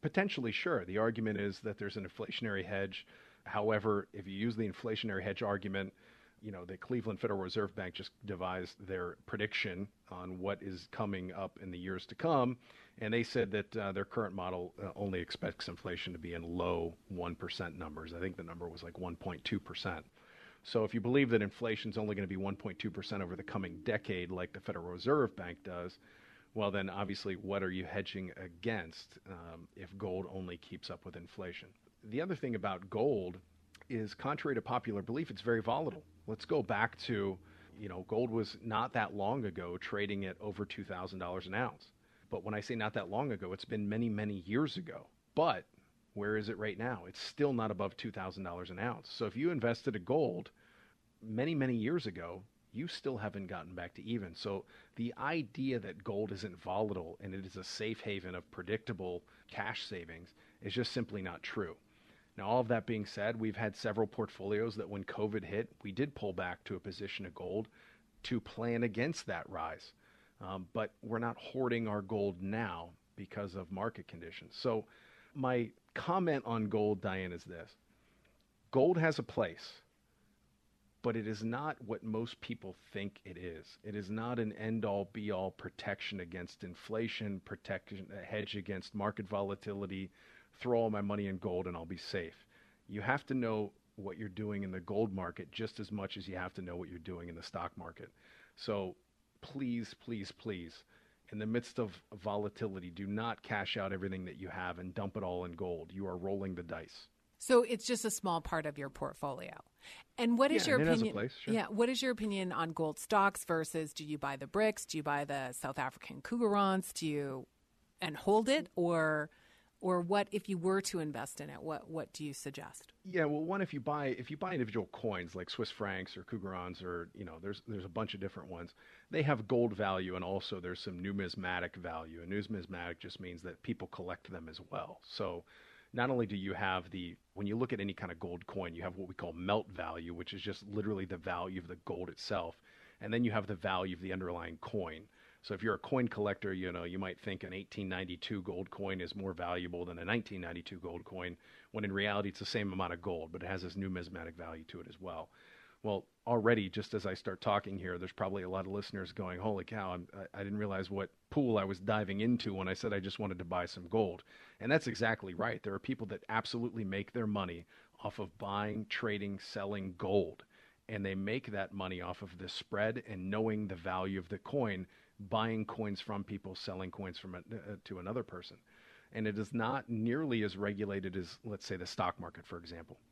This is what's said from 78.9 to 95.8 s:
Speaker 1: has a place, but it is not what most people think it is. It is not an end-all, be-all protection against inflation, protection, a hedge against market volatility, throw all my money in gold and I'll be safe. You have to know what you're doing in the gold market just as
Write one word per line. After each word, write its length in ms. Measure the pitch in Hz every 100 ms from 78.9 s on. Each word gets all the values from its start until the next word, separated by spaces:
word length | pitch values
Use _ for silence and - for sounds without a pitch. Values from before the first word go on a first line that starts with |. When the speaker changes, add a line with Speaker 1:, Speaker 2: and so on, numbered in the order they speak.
| 175
Speaker 1:
has 220 | 160 151
a 40 |
place, 500 | 120 - 95 82 - - _ _ _ _ _ _ _ _ _ _ _ _
but 120 | 120 113
it 120 | 107
is 160 | 104
not 340 | 113 120 151 - 107
what 160 | 107
most 400 | 110 110 117 -
people 340 | - 117 95 92 -
think 280 | 101 101 - -
it 120 | 85
is. 400 | 90 80 - -
It 100 | 104
is 160 | 104 95
not 300 | 107 117 120
an 140 | 110
end-all, 540 | - 110 113 107 101 98
be-all 380 | 113 104 95 95
protection 720 | - 90 - - 98 - 101
against 420 | 87 90 87 -
inflation, 800 | 92 85 - 110 117 - 107 98 -
protection, 640 | 95 - 95 - 98 95 98
a 60 | -
hedge 300 | 107 104 104
against 400 | 98 95 - 104
market 340 | 101 107 95
volatility, 800 | 104 101 98 - 98 98 95 95 - - - - -
throw 200 | 123 117
all 100 | 113
my 100 | 104
money 260 | 101 104 101
in 100 | 92
gold 260 | 98 90 90
and 100 | 87
I'll 100 | 82
be 120 | 90
safe. 480 | - 101 82 - - - - _ -
You 140 | 104
have 240 | 104 143 -
to 80 |
know 380 | 135 117 107 104 - _ -
what 220 | 98 87
you're 120 | 107
doing 340 | 92 107 101
in 80 | 98
the 80 | 92
gold 320 | 87 101 113
market 400 | 95 87 - 87
just 280 | - 110
as 120 | -